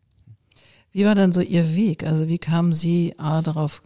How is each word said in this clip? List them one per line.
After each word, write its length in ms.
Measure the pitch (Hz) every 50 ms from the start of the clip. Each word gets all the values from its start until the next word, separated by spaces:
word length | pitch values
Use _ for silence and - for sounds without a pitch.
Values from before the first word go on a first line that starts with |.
| _ _ _ _ _ - - _ _ _ _ - _ - _ _ _ _ _
Wie 120 | 190 202
war 100 | 208 214
denn 180 | 202 196 185 175
so 80 | 180
Ihr 340 | 180 - 185 170 165 156 160
Weg? 300 | 185 220 202 151 - -
Also 220 | 160 156 156 160
wie 120 | 160 170 175
kamen 340 | - 151 160 165 175 170 165
Sie 420 | 156 170 170 170 175 170 165 - -
A, 240 | 156 151 156 160 160
darauf, 400 | 160 156 156 151 147 - - -